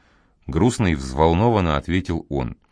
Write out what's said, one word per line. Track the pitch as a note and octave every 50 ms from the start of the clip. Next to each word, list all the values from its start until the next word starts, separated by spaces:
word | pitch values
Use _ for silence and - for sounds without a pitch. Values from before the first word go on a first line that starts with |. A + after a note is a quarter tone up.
| _ _ _ _ _ _ _ _ _
грустно | - - E2 G2+ A#2+ - - A2+ F2
и | D#2
взволнованно | C2+ C2 B1+ B1+ C#2+ D#2+ E2 E2+ F2 A2+ A#2+ A2+ G2+ F2+ E2 D2
ответил | C#2+ - E2+ F2 F#2+ F2+ - E2+ - - -
он. | C#2+ C#2 B1+ G#1+ - - _ _